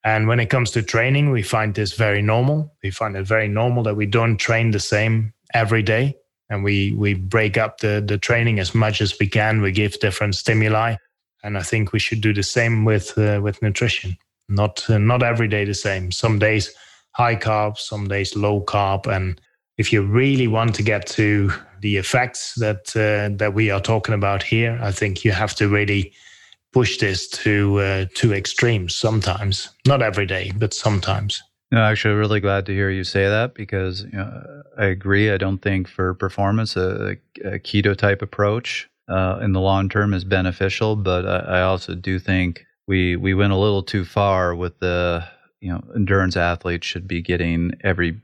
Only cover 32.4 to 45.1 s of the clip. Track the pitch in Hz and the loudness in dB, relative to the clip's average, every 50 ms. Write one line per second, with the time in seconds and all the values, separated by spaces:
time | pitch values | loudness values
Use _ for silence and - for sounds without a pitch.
32.4 | 95 101 98 98 95 101 98 98 98 95 95 95 90 - - 98 98 98 104 107 | 0 0 0 0 -2 -2 -2 -2 0 -2 -2 -4 -6 -2 0 0 2 2 2 0
33.4 | 117 123 - - 104 - 104 95 92 92 92 95 101 - - 98 95 107 - - | 0 -2 -6 -12 -10 -6 -4 -4 -2 -4 -6 -8 -10 -10 -8 -8 -8 -8 -10 -16
34.4 | - - - - - - - - 104 98 92 95 95 98 98 101 107 107 101 95 | -16 -18 -20 -20 -20 -18 -4 -2 0 0 0 -2 -2 0 2 2 4 2 2 0
35.4 | 101 95 98 92 - 101 98 95 90 - - - 92 92 92 - - 95 - - | 0 -2 -2 -2 -2 -2 -2 -2 -4 -4 -4 -4 -2 -2 -2 -2 -4 -6 -2 -2
36.4 | 101 98 104 110 110 - - 92 92 92 101 104 104 98 95 - _ _ _ - | 0 0 2 0 0 -2 -2 -2 -2 -2 -2 -4 -4 -6 -6 -8 _ _ _ -12
37.4 | - 98 98 104 - - - 101 95 104 98 - - 101 101 - 104 - - - | -8 -8 -8 -8 -8 0 0 2 4 4 2 4 2 2 2 2 -4 -8 -2 0
38.4 | 101 101 107 120 120 - - - - _ _ _ _ - 92 95 92 92 98 - | 0 2 0 -2 -4 -6 -8 -8 -10 _ _ _ _ -4 -2 0 0 0 -2 -2
39.4 | 110 104 92 92 95 98 95 98 95 98 - 107 104 104 98 90 90 95 98 95 | 0 0 2 2 2 2 2 2 0 0 0 0 2 2 0 -2 0 0 0 0
40.4 | 92 92 87 - 98 95 - - 113 107 107 107 98 95 90 90 90 95 92 90 | 0 0 0 -2 -2 -2 0 0 0 0 0 0 0 0 0 0 0 -2 -2 -4
41.4 | - - 92 90 92 92 95 90 - - 90 90 90 95 92 90 - - 95 92 | -2 0 0 2 2 2 0 -2 -4 -8 -10 -8 -4 -4 -4 -4 0 0 0 2
42.4 | 90 87 85 - - _ _ _ _ - 95 92 90 90 87 87 92 95 95 95 | 2 0 -4 -8 -14 _ _ _ _ 0 0 2 2 2 0 0 0 0 2 4
43.4 | 101 101 98 95 101 107 101 98 95 - - 101 90 - - 107 101 101 95 92 | 4 4 4 2 2 2 2 0 -2 -2 -4 -4 -4 -2 0 0 2 2 2 2
44.4 | 90 87 87 85 90 87 - _ 92 90 90 87 87 87 | 0 0 -2 -4 -6 -8 -6 _ -4 -2 0 0 0 0